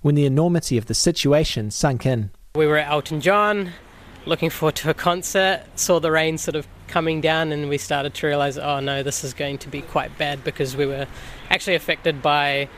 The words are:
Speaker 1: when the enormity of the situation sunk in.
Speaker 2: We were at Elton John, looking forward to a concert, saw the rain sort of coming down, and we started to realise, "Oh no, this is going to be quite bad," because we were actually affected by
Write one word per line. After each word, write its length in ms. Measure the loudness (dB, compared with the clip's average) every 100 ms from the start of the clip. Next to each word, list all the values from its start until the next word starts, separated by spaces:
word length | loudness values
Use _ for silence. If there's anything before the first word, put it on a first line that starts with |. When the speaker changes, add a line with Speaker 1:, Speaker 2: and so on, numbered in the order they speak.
Speaker 1:
when 160 | 4 4
the 100 | 4
enormity 500 | 4 4 2 2 -2
of 100 | 0
the 80 |
situation 760 | 0 2 2 4 4 4 -2 -6
sunk 340 | 0 0 2
in. 260 | 0 0 -2 -8 -8 2
Speaker 2:
We 100 | 4
were 120 | 4
at 120 | 2
Elton 300 | -2 -2 0
John, 500 | 4 4 4 2 -2 -8 -20 -20 -20 -16 -4
looking 240 | -2 -2
forward 240 | 0 0
to 160 | 0 -2
a 40 |
concert, 680 | 0 0 0 0 2 2 0 -6 -6
saw 240 | 2 2
the 100 | 4
rain 260 | 2 2 -2
sort 200 | -4 -6
of 100 | -8 -16 -2
coming 320 | 0 2 2
down, 320 | 2 2 0
and 160 | -2 -2
we 80 | -4
started 340 | -2 -2 -2
to 140 | -2 0
realise, 320 | 2 0 -2
"Oh 220 | -4 -2
no, 220 | -2 -2
this 220 | -4 -4
is 80 | -8
going 240 | -6 -6 -6
to 100 | -8
be 120 | -10
quite 380 | -4 -4 -4 -4
bad," 260 | -4 -4
because 320 | -6 -4 -4 -2
we 80 |
were 220 | -2 -2 -8 -10 -14 -16 -2
actually 280 | -2 0 -2
affected 440 | 0 -2 0 0
by 480 | 2 2 2 -2 -4